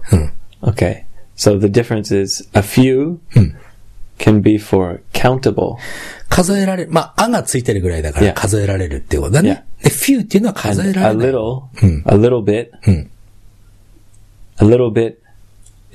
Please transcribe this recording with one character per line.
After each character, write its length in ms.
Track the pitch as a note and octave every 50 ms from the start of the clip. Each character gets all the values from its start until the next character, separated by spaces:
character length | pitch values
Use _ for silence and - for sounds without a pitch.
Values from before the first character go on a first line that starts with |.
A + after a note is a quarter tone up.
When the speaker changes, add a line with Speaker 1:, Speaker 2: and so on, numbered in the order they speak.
| - -
Speaker 1:
う 40 | -
ん。 160 | E2+ D2+ D2+ - - - - - -
Speaker 2:
Okay. 440 | - B2 - - - F2+ - - - - - - - - -
So, 240 | - - G#2+ G#2 F#2+
the 80 | G#2
difference 480 | G2+ G2+ A#2+ A#2 - A#2 G#2+ G2+ - A2
is, 320 | G2 G2 F#2+ - - - - -
a 80 | G#2
few 560 | G2+ - - B2+ B2+ C3 B2+ C3 C#3+ E3 F3 E3 - - -
Speaker 1:
う 40 | B2
ん。 160 | G2 D2+ - - - - - - - - - - - - - -
Speaker 2:
can 220 | - A2+ G#2+ G#2
be 160 | G2 G#2+ G#2+ G#2
for 420 | G#2 - - F#2+ F#2 F2 E2+ - - - -
countable. 640 | - - B2 C3 C3 - A#2 G2 - - - B2 - - - - - - - - - - -
Speaker 1:
数 300 | - - F3 F3 G3+ G3
え 60 | G3
ら 100 | F#3+ F#3+
れ 100 | F3+ E3
る。 60 | E3
ま 220 | D#3+ E3 - - -
あ、 60 | - G#3
a 40 | A#3
が 140 | A#3+ F#3 -
つ 140 | - -
い 60 | C3 A#2+
て 100 | - A2
る 80 | G2
ぐ 80 | F2 F2
ら 80 | E2+
い 40 | D#2+
だ 100 | D#2 D2+ D2
か 80 | -
ら、 60 | G#2
Speaker 2:
Yeah. 60 | G2 F2+
Speaker 1:
数 280 | - - G2+ A2 G#2+
え 60 | G2+
ら 100 | G2 G2
れ 100 | F#2+ F#2
る 100 | D2+ -
っ 20 | -
て 160 | - - -
こ 80 | - -
と 60 | E2+
だ 100 | G2+ D3
ね。 220 | F#3+ B3+ - - - - - -
Speaker 2:
Yeah. 20 | -
Speaker 1:
で、 60 | -
few 320 | - - - - C#4 B3
っ 20 | -
て 120 | - -
い 40 | G3
う 20 | A3+
の 60 | A3
は 40 | -
数 280 | - - - G2+ G2
え 120 | G3 G3 F#3+
ら 160 | F#3+ - A2
れ 60 | G#2+
な 100 | A2 A#2+
い。 20 |
Speaker 2:
And 0 |
a 40 | C3
little, 320 | C3+ A#2+ A2 A2+ B2+ C3+ - - - -
Speaker 1:
う 40 | -
ん。 160 | F#2+ D#2+ D2 -
Speaker 2:
a 100 | - G2+
little 260 | G2+ A2 B2 B2+ A#2+ G#2
bit. 260 | G2 G#2 A2+ A#2+ - - - -
Speaker 1:
う 40 | G#2+
ん。 180 | F#2+ D2+ C#2+ - - - - - - - - - - _ - - - _ _ _ - - - - - - - - _ _ - - _ -
Speaker 2:
A 60 | G#2
little 240 | G#2 A#2 B2 B2 A#2
bit 260 | G#2+ A#2 A2+ A2 - _ _ _ - - - _ _ - - - _ _ _ _